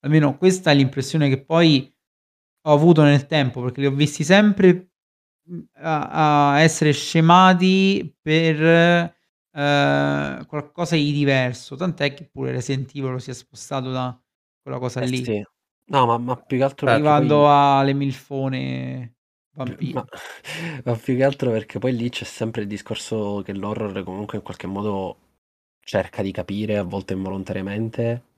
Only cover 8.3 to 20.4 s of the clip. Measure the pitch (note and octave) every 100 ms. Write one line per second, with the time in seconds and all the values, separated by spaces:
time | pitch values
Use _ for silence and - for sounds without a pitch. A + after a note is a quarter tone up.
8.3 | D#3 E3 D3+ D#3+ E3 E3+ F3 E3+ _ _
9.3 | _ _ D3+ C#3+ C#3+ C#3+ C#3+ C#3+ C#3+ C#3+
10.3 | B2+ - D3+ C#3+ - E3 E3 D3 D3 C#3
11.3 | C3+ B2+ A#2+ - C3 F3+ D#3+ C#3+ C#3 -
12.3 | C3+ C3 B2+ B2 C3+ C3 C#3+ C3+ B2+ B2
13.3 | A#2+ _ B2+ - C#3 B2+ B2+ B2+ A#2+ _
14.3 | _ _ _ C3+ C3 B2+ B2+ B2 B2+ A#2+
15.3 | G#2 G#2 _ _ _ _ C#3+ A#2+ A#2 A#2+
16.3 | B2 _ C3 C3+ - C#3 A#2 D3+ D3 D3+
17.3 | D3 D3 C#3+ C#3+ C#3 C#3 C#3 C#3 C3 _
18.3 | C3+ C3+ C3 C3 C3 B2+ C3 A#2+ _ _
19.3 | _ _ - B2 - D#3+ C3 - - -
20.3 | -